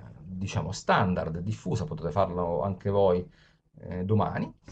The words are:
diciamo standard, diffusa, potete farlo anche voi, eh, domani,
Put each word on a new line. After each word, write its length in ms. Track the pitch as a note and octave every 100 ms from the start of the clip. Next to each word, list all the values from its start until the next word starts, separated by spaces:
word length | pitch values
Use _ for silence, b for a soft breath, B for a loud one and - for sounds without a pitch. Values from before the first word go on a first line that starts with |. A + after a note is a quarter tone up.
| A1 A1+
diciamo 500 | D#2+ F#2 G2 G2 D#2
standard, 680 | - - E3+ F#2+ E2+ E2 E2
diffusa, 440 | F#2 A2 F#2 D#2+
potete 260 | D#2+ D#2+ E2
farlo 520 | G2 F2+ F2+ E2+ E2+
anche 260 | G2+ F#2 G2+
voi, 400 | G2+ G2 F2+ F2 b b b _ -
eh, 240 | - F#2
domani, 460 | F#2 G#2+ F2+ D#3 G#3+ - B